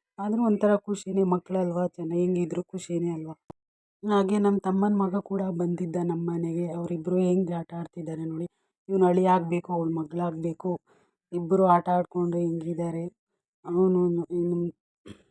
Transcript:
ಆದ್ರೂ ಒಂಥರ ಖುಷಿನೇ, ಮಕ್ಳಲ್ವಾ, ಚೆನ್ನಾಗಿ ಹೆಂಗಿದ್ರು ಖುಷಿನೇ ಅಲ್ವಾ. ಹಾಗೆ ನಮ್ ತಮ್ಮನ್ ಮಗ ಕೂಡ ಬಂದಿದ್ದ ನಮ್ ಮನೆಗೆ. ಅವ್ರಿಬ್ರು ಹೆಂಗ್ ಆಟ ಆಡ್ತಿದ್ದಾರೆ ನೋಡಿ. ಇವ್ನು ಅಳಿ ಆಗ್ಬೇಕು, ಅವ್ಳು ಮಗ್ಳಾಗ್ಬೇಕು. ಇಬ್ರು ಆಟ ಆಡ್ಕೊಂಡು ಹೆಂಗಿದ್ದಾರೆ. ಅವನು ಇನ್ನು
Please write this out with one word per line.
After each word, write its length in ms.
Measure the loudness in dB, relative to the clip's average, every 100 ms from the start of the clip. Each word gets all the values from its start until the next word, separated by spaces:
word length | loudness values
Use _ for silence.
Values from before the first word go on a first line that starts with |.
| _ -8
ಆದ್ರೂ 240 | -4 0 2
ಒಂಥರ 260 | 4 4 2
ಖುಷಿನೇ, 460 | 0 -6 -2 0
ಮಕ್ಳಲ್ವಾ, 600 | 2 2 0 -2 0 0 -2
ಚೆನ್ನಾಗಿ 340 | -4 -4 0
ಹೆಂಗಿದ್ರು 400 | 2 0 -2 -4
ಖುಷಿನೇ 460 | -6 -10 -6 -2 -2
ಅಲ್ವಾ. 220 | -4 -8 -14 -20 -20 _ _ _ _
ಹಾಗೆ 360 | 0 2 4 2
ನಮ್ 180 | 2 2
ತಮ್ಮನ್ 360 | 0 2 2 2
ಮಗ 200 | 0 -2
ಕೂಡ 200 | -4 -4 -2
ಬಂದಿದ್ದ 460 | -2 -2 -2 -4 -2
ನಮ್ 200 | -2 -2 -2
ಮನೆಗೆ. 400 | -2 -2 -2 -4
ಅವ್ರಿಬ್ರು 460 | -4 -6 -6 -2 2
ಹೆಂಗ್ 320 | 2 2 0
ಆಟ 180 | -4 -8
ಆಡ್ತಿದ್ದಾರೆ 500 | -10 -12 -10 -10 -8
ನೋಡಿ. 220 | -6 -6 -8 _ _ _ -2
ಇವ್ನು 160 | 4 6
ಅಳಿ 180 | 6 4
ಆಗ್ಬೇಕು, 420 | 4 2 -2 -2
ಅವ್ಳು 200 | -2 -2
ಮಗ್ಳಾಗ್ಬೇಕು. 760 | -2 -4 -4 -4 -4 -6 -4 -6 -6 _ _ _ _ _
ಇಬ್ರು 320 | -6 0 4 6
ಆಟ 200 | 6 4
ಆಡ್ಕೊಂಡು 480 | 0 0 -2 -2 0
ಹೆಂಗಿದ್ದಾರೆ. 680 | -2 -2 -4 -4 -4 -6 -8 -12 _ _ _ _
ಅವನು 360 | -2 2 4 4 2 0 -2
ಇನ್ನು 280 | -2 -2 -2 -4 -8 _ _ -20 -20 _